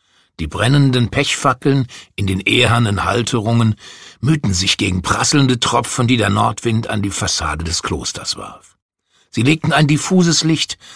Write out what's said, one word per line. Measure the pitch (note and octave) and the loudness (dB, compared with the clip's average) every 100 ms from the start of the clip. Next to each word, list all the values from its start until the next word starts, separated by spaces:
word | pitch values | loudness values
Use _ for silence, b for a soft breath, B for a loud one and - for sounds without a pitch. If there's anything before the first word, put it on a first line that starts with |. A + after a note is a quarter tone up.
| _ _ _ - | _ _ _ -10
Die | D#2 | -6
brennenden | F#2 A2+ C#3+ C#3 B2 A#2+ | -2 2 4 4 2 0
Pechfackeln | C#3+ C#3+ - C3+ B2 D3 C#3 B2 B B B | 0 -2 0 0 0 0 0 -2 B B B
in | G2 | -2
den | F#2+ | -2
ehernen | - A#2 A#2+ A#2 A2 G2 | 0 2 2 2 2 0
Halterungen | F2+ A2 A2+ A#2+ G#2+ A#2 A2 - B B B B | 0 -2 -2 -2 0 2 2 0 B B B B
mühten | C3 D#3 G#2 | 0 0 0
sich | F2+ F#2+ - | -2 -2 -2
gegen | G2+ F#2 | -2 -2
prasselnde | - - - D3 C3 B2 | -2 -2 2 2 2 2
Tropfen, | - B2+ A#2 - A#2+ | 0 -2 -2 -2 0
die | A#2+ | 2
der | G2+ | 2
Nordwind | G2+ A2+ G#2+ A#2 A2 A2+ | 2 0 -2 -2 -2 -2
an | G#2+ | -4
die | G2 | -4
Fassade | - G2 - D#2 D#2 | -4 -4 -4 -4 -4
des | E2+ - | -4 -4
Klosters | - D#2 - - - - | -4 -6 -6 -8 -8 -10
warf. | - - - _ _ _ _ _ _ | -12 -16 -20 _ _ _ _ _ _
Sie | - | -2
legten | B2+ D#3+ D#3 | 0 0 2
ein | C#3+ D3 | 2 4
diffuses | D3+ - F#3 E3+ D3+ | 2 2 4 4 2
Licht | D#3+ D#3+ - - B | 0 0 -2 -10 B